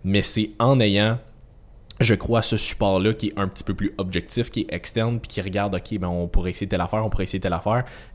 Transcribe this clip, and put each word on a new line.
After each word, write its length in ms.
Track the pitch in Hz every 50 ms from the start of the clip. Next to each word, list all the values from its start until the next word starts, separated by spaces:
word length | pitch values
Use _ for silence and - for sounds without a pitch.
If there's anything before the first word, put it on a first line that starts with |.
| -
Mais 180 | 95 101 101
c'est 280 | 92 - - 110 107 - - -
en 180 | 117 131 139 123
ayant, 400 | 110 104 98 101 107 110 117 123 - - - - - - - - - - - - - - - -
je 160 | 120 113 107
crois, 280 | - - - 117 113
ce 140 | - - 113
support-là 560 | 107 - - - - 107 98 95 92 95 113 110
qui 140 | - 110 101
est 100 | - 101
un 80 | 98 95
petit 160 | - - -
peu 100 | - 92
plus 180 | 107 101 - - -
objectif, 520 | 95 92 90 85 - - - 120 117 -
qui 100 | - 120
est 120 | - -
externe, 460 | - 90 - - - 117 110 117 120 113
puis 100 | - -
qui 120 | - 104
regarde, 340 | 92 95 92 101 101 101 95
OK, 240 | 90 - - 110 95
ben 80 | 90 90
on 200 | 87 87 87 85
pourrait 220 | - 98 87 90
essayer 180 | 87 - 101 92
telle 120 | 101 90
affaire, 240 | 87 - 107 110 110
on 40 | 104
pourrait 140 | - 98 92
essayer 160 | - - 92
telle 120 | - 92 85
affaire. 300 | 82 - 104 110 123 131 - - - - - -